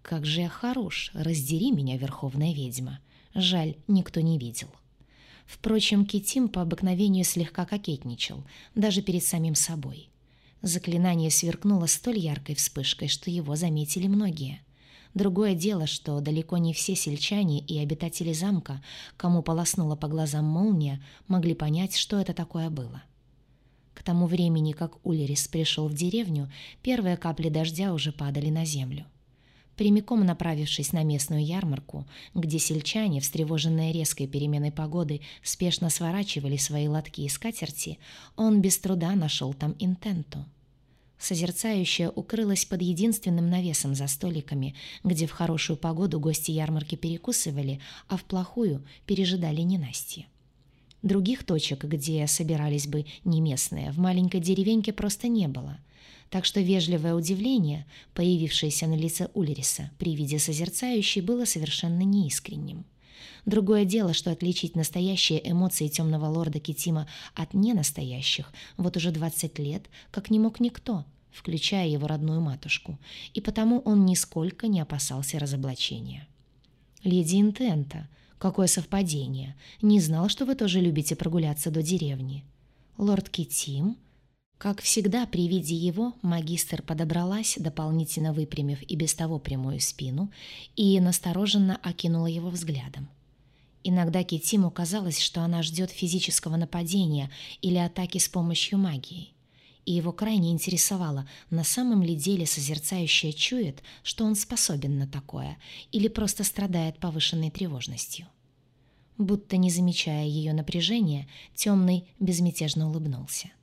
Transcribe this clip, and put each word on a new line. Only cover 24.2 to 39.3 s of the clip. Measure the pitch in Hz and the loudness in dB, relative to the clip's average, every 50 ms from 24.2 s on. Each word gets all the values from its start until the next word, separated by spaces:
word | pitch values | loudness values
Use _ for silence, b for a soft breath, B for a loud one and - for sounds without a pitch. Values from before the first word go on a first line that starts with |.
| 175 | 4
времени, | 165 175 175 175 170 160 160 151 156 147 | 4 4 4 4 4 4 4 2 0 0
как | - 170 160 - - _ | -4 -6 -8 -8 -6 _
Улерис | - 165 156 143 139 143 139 - | -2 0 0 0 0 0 -2 -2
пришел | - - 160 160 - - - 151 | -2 -2 0 0 0 0 0 -2
в | 156 151 | -2 -2
деревню, | 143 175 180 190 233 233 180 156 147 139 139 B B B B B B - | -2 -2 0 0 0 0 0 -2 -2 -4 -6 B B B B B B -2
первые | 254 254 240 196 180 180 | 0 0 2 2 0 0
капли | 175 - 170 160 - 160 165 | 0 -2 -4 -4 -2 -2 0
дождя | 151 160 160 160 160 160 196 196 175 | 0 0 0 0 -2 -2 -2 0 0
уже | 151 139 151 | 0 -2 -4
падали | - - 143 143 143 147 143 156 | -4 -4 -6 -4 -2 -2 0 0
на | 156 165 165 | 0 0 -2
землю. | 156 151 139 131 127 139 147 - - _ _ _ b b b b b b b b b _ | -2 -4 -4 -4 -6 -8 -10 -12 -14 _ _ _ b b b b b b b b b _
Прямиком | - 214 208 202 214 208 - 247 220 196 | 2 6 6 6 6 4 4 2 4 4
направившись | 180 170 - 175 165 160 147 151 147 - - 143 - | 4 2 2 0 -2 0 0 -2 -2 -2 -2 -2 -2
на | - 165 156 | 0 2 2
местную | 151 147 143 - - 160 151 151 | 2 2 0 0 0 0 0 0
ярмарку, | 151 170 190 190 156 139 131 - - - 147 139 B B B B B B | 0 -2 -2 0 -2 -2 -4 -6 -12 -12 -12 -12 B B B B B B
где | 180 165 156 156 156 | -2 0 0 0 0
сельчане, | - - 156 156 147 - - 220 220 202 147 139 | 0 0 -2 -2 -2 -2 -2 0 0 2 0 0
встревоженные | 139 - - 160 160 151 165 156 151 160 160 160 160 160 | -2 -2 0 0 0 0 0 0 2 2 2 2 2 0
резкой | 165 165 156 - - - 139 | 0 0 -2 -2 -2 -4 -4
переменой | 135 139 139 143 147 147 147 147 147 | -4 -2 -2 0 0 0 0 0 -2
погоды, | 147 156 156 151 156 175 165 147 147 143 B B B B | -2 -4 -6 -2 -2 -2 -2 -2 -4 -6 B B B B
спешно | B - - - 180 180 156 - 185 165 | B -8 -4 0 0 0 0 0 0 0
сворачивали | - - 170 165 175 202 202 202 - 147 139 139 139 | 0 0 -2 -2 -2 -2 -4 -2 -4 -4 -2 -2 -2
свои | 139 - - 147 147 147 | -2 -2 -2 0 0 0
лотки | 151 151 156 151 - - - | 0 0 -2 -4 -6 -8 -8
и | 143 139 | -6 -6
скатерти, | - - - 226 226 - - 139 147 - - 156 156 B B B B B B B B | -6 -4 -6 -8 -6 -6 -8 -8 -6 -8 -8 -8 -8 B B B B B B B B
он | - 220 220 214 202 | 0 4 6 6 6
без | 185 196 180 | 6 4 2
труда | - - 190 190 180 160 170 196 | 2 0 0 0 0 0 2 2
нашел | 196 165 147 | 2 2 0